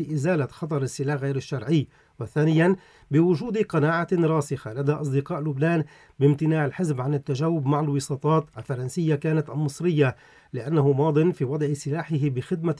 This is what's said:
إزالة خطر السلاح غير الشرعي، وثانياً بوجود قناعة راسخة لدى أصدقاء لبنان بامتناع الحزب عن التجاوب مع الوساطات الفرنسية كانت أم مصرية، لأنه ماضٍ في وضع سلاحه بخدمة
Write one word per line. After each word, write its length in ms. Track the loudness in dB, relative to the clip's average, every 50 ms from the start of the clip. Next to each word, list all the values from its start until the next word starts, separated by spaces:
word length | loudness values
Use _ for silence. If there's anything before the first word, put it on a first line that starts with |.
إزالة 440 | -6 -4 -4 -2 0 0 0 0 0
خطر 360 | -4 -6 -10 -6 -4 -2 -2
السلاح 340 | -2 -4 -4 -4 -4 -2 -2
غير 200 | -2 -2 -2 -4
الشرعي، 520 | -4 -4 -6 -8 -6 -2 0 2 2 2 0 _ _ _ _ _ _
وثانياً 560 | -12 -6 -2 0 2 4 4 4 4 4 2 0 -4 -16 _ -20 _ _
بوجود 460 | 2 4 4 4 2 0 0 -4 -2 -2
قناعة 500 | -2 0 0 0 2 2 2 0 0 0 0
راسخة 600 | 2 2 2 2 0 0 -2 -6 -8 -8 -10 -8
لدى 180 | -4 -2 -2
أصدقاء 500 | -2 0 -2 0 0 0 -2 -2 -6 -4
لبنان 420 | -4 -4 -2 0 0 2 2 0 -2 -4 -8 -20 -20 _ _ 2
بامتناع 460 | 4 4 4 4 2 2 2 2 0
الحزب 360 | -2 -2 -2 -2 -2 -2 -2
عن 120 | -2 -2 -2
التجاوب 520 | -2 -2 -4 -4 -2 0 0 0 0 0
مع 140 | 0 0 0
الوساطات 640 | 0 0 -2 -2 -2 -4 -8 -2 0 2 2 2 0 -2 _ -18
الفرنسية 580 | -10 -8 -6 -6 -6 -6 -4 -2 0 0 0
كانت 340 | 0 0 0 0 0 -2 -2
أم 160 | -4 -4 -4
مصرية، 500 | -4 -4 -2 -2 0 2 4 2 2 2 -4 -14 -20 -20 -20 _ _ -10
لأنه 380 | -8 -6 0 2 2 4 4
ماضٍ 400 | 4 4 2 2 4 4 2 2
في 140 | 2 0 -4
وضع 280 | -4 -2 -2 -2 -2 -4
سلاحه 460 | -4 -4 -6 -6 -6 -4 -4 -2 0
بخدمة 540 | 0 0 -2 -2 -4 -4 -6 -2 -2 -2 -2